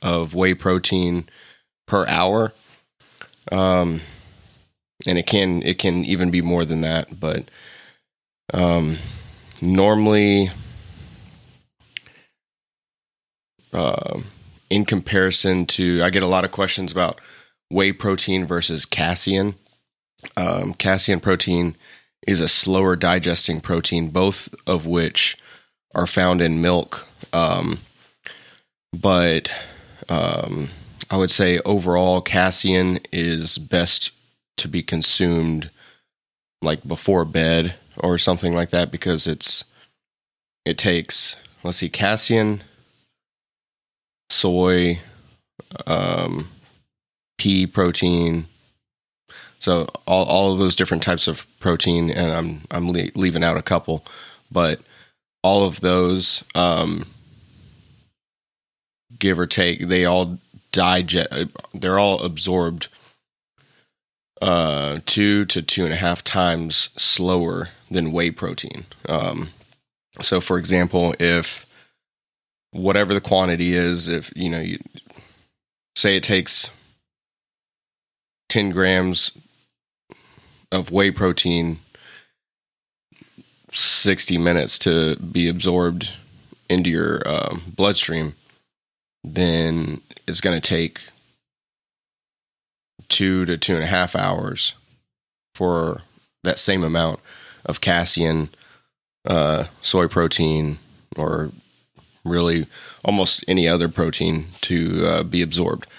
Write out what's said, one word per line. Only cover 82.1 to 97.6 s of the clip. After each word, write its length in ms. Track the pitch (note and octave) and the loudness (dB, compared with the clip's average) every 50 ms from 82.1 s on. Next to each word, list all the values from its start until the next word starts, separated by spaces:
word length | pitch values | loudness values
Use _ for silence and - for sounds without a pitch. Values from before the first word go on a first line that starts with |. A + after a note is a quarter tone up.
| - - - _ _ _ _ _ _ _ _ _ _ _ _ _ _ _ _ _ _ - - _ _ - - _ _ _ _ _ | -20 -20 -20 _ _ _ _ _ _ _ _ _ _ _ _ _ _ _ _ _ _ -20 -20 _ _ -20 -20 _ _ _ _ _
sixty 640 | - - - - - - - G2+ F#2+ - - - F2+ E2+ | -4 0 2 2 2 4 4 2 2 2 0 0 0 2
minutes 420 | E2+ F2 F2 E2+ C2+ - - - | 4 4 4 2 2 2 0 0
to 380 | - F#2 E2 E2 D#2+ D#2 D2 - | 2 2 2 4 2 2 0 -2
be 320 | F2+ E2 - F2 E2+ E2+ | -6 -6 -2 0 0 0
absorbed 640 | E2+ F2 - F#2 F2 F2+ F2 F2 F2 F2 - - - - - - - - _ - - _ _ - | 0 0 0 0 2 2 2 2 0 -2 -6 -8 -12 -14 -20 -20 -20 -20 _ -20 -20 _ _ 0
into 200 | F2+ F#2 F2 E2+ | 0 2 2 2
your, 380 | E2 E2+ E2 D#2 D2+ - - - | 0 0 0 0 -2 -2 -4 -2
um, 340 | D#2 - - - F#2 F2 E2+ F2+ E2 | -2 -2 -4 -4 -6 -8 -12 -10 -4
bloodstream, 600 | - G2 G2+ G2 - - - E2 D#2+ D#2+ D2 D2 _ _ _ _ _ _ _ _ _ _ _ _ _ _ _ _ _ - | 0 0 0 2 0 -2 -2 -4 -4 -4 -6 -8 _ _ _ _ _ _ _ _ _ _ _ _ _ _ _ _ _ -14
then 720 | E2 D#2+ F2+ F2+ E2+ E2 E2 E2 E2 E2 E2 D#2 D2+ D2+ - - - - - - | -6 -2 0 2 2 2 2 0 0 0 -2 -4 -4 -6 -10 -12 -18 -20 -18 -10
it's 140 | - F2 - | -6 -4 -2
gonna 220 | - F#2+ E2+ E2 | 0 0 0 0
take 400 | - - F#2 E2 E2 D#2 - - - - - _ _ _ _ _ _ _ _ _ _ _ _ _ _ _ _ _ _ _ _ _ _ _ _ _ _ _ _ _ _ _ _ _ _ _ _ _ - - | -2 -2 -2 -2 -2 -4 -6 -12 -20 -20 -20 _ _ _ _ _ _ _ _ _ _ _ _ _ _ _ _ _ _ _ _ _ _ _ _ _ _ _ _ _ _ _ _ _ _ _ _ _ -6 -2
two 340 | - - G2 F#2+ F#2 F#2 F2+ | -2 0 2 2 2 0 0
to 140 | F2 E2+ D#2+ | -2 -2 -2
two 180 | - - F2+ | -2 0 0
and 80 | D#2+ D#2 | 0 0
a 40 | E2+ | 0
half 280 | F#2+ F2+ F2+ F2 - | 0 0 0 0 0
hours 600 | F#2 F#2+ F#2+ F#2 F#2 F#2+ G2 - - - - - - _ _ _ _ _ _ _ _ _ _ _ _ _ _ - | -2 -2 0 -2 -2 -4 -6 -6 -4 -4 -4 -4 -8 _ _ _ _ _ _ _ _ _ _ _ _ _ _ -6
for 480 | - F#2 F2+ F2 E2 E2 E2 - - - _ _ _ _ _ _ _ - | -2 0 0 2 0 0 -2 -4 -8 -12 _ _ _ _ _ _ _ -2
that 120 | F2+ D2 - | -2 2 2
same 280 | - - G2 F#2+ E2+ | 2 2 2 2 0
amount 340 | D#2+ E2 E2+ E2 D#2+ - - _ - - - - - - - | 0 0 0 0 0 -2 -6 _ -20 -20 -20 -20 -20 -20 -14